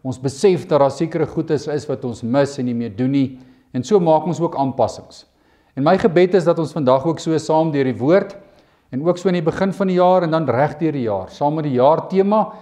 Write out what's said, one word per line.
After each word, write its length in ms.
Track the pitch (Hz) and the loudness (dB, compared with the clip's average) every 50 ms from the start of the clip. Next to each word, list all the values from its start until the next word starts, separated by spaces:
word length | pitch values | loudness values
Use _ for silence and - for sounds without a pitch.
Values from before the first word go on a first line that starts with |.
ons 160 | - 131 120 - | -8 -8 -8 -4
besef 480 | 127 139 127 - - 202 185 151 123 | -6 -6 -2 2 2 2 2 2 0
dat 160 | - 156 143 | 0 2 4
daar 120 | 139 135 135 | 4 2 0
sekere 340 | - 175 165 165 165 156 131 | -2 -4 -4 -2 -2 -4 -4
goedes 380 | - 170 156 160 156 135 - 160 | -4 -4 -4 -2 -2 -4 -4 -4
is 160 | 147 147 - - | -6 -6 -6 -6
wat 160 | 135 131 - 123 | -8 -6 -6 -8
ons 140 | 113 104 - | -8 -6 -4
mis 320 | 113 123 143 143 139 143 - | -2 0 2 0 0 -2 -4
en 80 | 127 | -4
nie 120 | 123 120 117 | -4 -4 -4
meer 160 | 117 113 101 98 | -6 -6 -4 -4
doen 140 | 127 131 139 | -2 0 0
nie, 140 | 139 135 123 135 - - - _ _ _ _ | 0 0 -2 -4 -8 -20 -20 _ _ _ _
en 140 | - 127 123 | -6 -6 -2
so 160 | - 214 196 | 2 2 2
maak 240 | 175 160 156 156 156 185 | 4 4 2 2 2 0
ons 140 | 160 131 | -2 -2
ook 160 | 170 165 170 - | -2 -2 -2 -2
aanpassings. 640 | 139 131 123 127 117 95 - - - - - - - _ _ _ _ _ _ _ _ _ - 131 | -2 -2 0 0 -2 -2 -2 -6 -16 -20 -20 -20 -20 _ _ _ _ _ _ _ _ _ -6 -2
En 80 | 135 | 0
my 80 | 156 190 190 | 2 2 2
gebed 320 | - 214 156 175 180 185 190 | 2 2 4 4 2 4 2
is 120 | 190 160 170 | 2 2 2
dat 120 | 170 160 | 2 0
ons 140 | 160 139 - | 0 -4 -4
vandag 320 | 175 143 127 131 135 127 165 | -2 2 2 2 2 2 -2
ook 140 | 160 165 | -4 -4
so 160 | - 165 160 151 | -2 -2 -2 -2
saam 300 | 156 - 156 160 160 165 | 0 0 0 0 0 0
deur 160 | 143 143 135 131 | 0 0 0 -2
die 100 | 123 104 | -2 -2
woord, 360 | 120 143 175 202 - - - - - _ _ _ _ _ _ _ _ _ | 0 2 2 2 2 0 -8 -18 -20 _ _ _ _ _ _ _ _ _
en 140 | - 127 147 | -8 -4 -2
ook 160 | 175 175 175 | -2 -2 0
so 80 | - 196 | 0 -2
in 80 | 180 175 | 0 0
die 80 | 160 | 0
begin 260 | 165 160 - 190 196 | -2 -2 -2 -2 -2
van 160 | 180 - 202 190 | -2 -2 -2 0
die 120 | 185 180 | 2 4
jaar, 260 | 180 180 185 185 175 | 4 4 4 4 2
en 80 | 160 156 | 0 0
dan 160 | 160 160 127 | -2 0 0
reg 240 | 113 123 143 147 143 - | 0 0 0 0 -2 -2
deur 160 | 170 160 143 143 | -4 -2 -2 -2
die 80 | 120 | -2
jaar, 240 | 110 101 95 92 92 | -2 -2 -4 -6 -8
saam 240 | - - 143 147 156 160 | -6 -2 -2 -2 0 -2
met 100 | 151 147 | -2 -2
die 80 | 127 123 | 2 4
jaartema, 640 | 123 143 160 165 165 - 180 190 190 196 208 220 202 - - - | 4 4 4 4 0 -2 0 0 2 2 2 0 0 -2 -6 -16